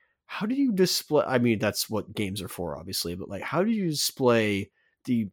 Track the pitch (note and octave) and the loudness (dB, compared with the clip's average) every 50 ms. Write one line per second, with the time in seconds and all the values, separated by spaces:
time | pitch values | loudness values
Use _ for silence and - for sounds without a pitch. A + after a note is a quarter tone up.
0 | _ _ _ _ _ - - - G3 G#3+ B3+ C#4 C#4+ C4 G#3+ F#3 F#3 F3 - - | _ _ _ _ _ -14 -8 -6 -4 -2 0 2 2 2 4 4 4 4 2 0
1 | - - D3+ D3 - - C3 B2+ A#2+ A#2+ A2+ G2+ A2+ G#2 G2 - - - A2 G#2 | -2 2 2 2 2 4 2 2 4 4 2 2 2 0 0 -2 -4 -4 -4 -6
2 | F#2 - - - G#2+ G2 F#2+ G#2+ F2+ - - - F2+ E2 C#2+ - - F#2 G2 - | -6 -6 -6 -6 -4 -4 -4 -6 -8 -10 -8 -8 -8 -8 -8 -8 -10 -8 -6 -6
3 | - E2+ F2 F2+ - - G2 F#2+ G2+ - - D#3 F#3+ A3+ A#3 A3 F#3+ E3+ D3+ C#3 | -4 -4 -6 -8 -8 -10 -10 -10 -8 -4 -2 0 0 2 0 0 0 0 0 0
4 | - - - - C3+ B2 A#2 A2+ A2 G#2 G#2 G2 G2+ - _ _ _ _ _ _ | -2 -4 -2 2 4 4 6 6 4 2 2 0 -2 -6 _ _ _ _ _ _
5 | - - B2+ A#2 A2 F#2+ | -4 -2 0 0 0 -2